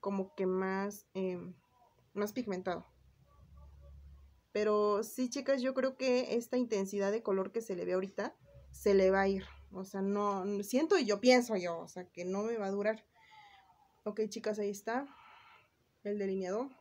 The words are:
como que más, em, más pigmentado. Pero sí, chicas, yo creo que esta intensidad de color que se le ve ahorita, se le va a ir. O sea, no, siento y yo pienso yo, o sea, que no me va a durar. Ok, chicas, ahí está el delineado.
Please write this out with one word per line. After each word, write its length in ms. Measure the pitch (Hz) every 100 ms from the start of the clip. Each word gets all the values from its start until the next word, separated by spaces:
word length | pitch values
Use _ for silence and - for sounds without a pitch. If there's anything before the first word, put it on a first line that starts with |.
como 340 | 202 196 190
que 120 | - 185
más, 600 | 185 190 190 202 202 -
em, 420 | 185 190 180 175 180 _ _ - _ _
más 180 | - 208
pigmentado. 540 | 233 240 185 185 170 - _ - _ - - - - - - - - - - - _ _
Pero 500 | 208 208 214 208 208
sí, 260 | 226 - 254
chicas, 320 | 277 269 269
yo 140 | 254
creo 220 | 262 262 262
que 400 | 262 247 254 233
esta 200 | 233 254
intensidad 540 | 233 202 196 202 196
de 120 | 214
color 280 | 226 190 190
que 100 | 226
se 140 | 220
le 100 | 180
ve 100 | 180
ahorita, 420 | 185 190 - 226 - - - -
se 240 | - 208
le 160 | 196 190
va 120 | 190
a 60 | 196
ir. 160 | 196 190 - -
O 120 | 190
sea, 180 | 190 196
no, 420 | 196 208 208 196 190 202
siento 340 | 202 254 320 392
y 60 |
yo 160 | 226 202
pienso 360 | 247 254 240 214
yo, 220 | 175 165
o 100 | 170
sea, 200 | - 180
que 160 | -
no 200 | 180 196
me 120 | 220 233
va 100 | 196
a 40 |
durar. 340 | 196 202 220 _ _ - - - - - _ _ _
Ok, 160 | - 208 214
chicas, 320 | 220 220 214
ahí 100 | 202
está 380 | 202 - 240 285 - - - - - _ _ _ _
el 140 | 208 208
delineado. 520 | 196 190 180 208 269 -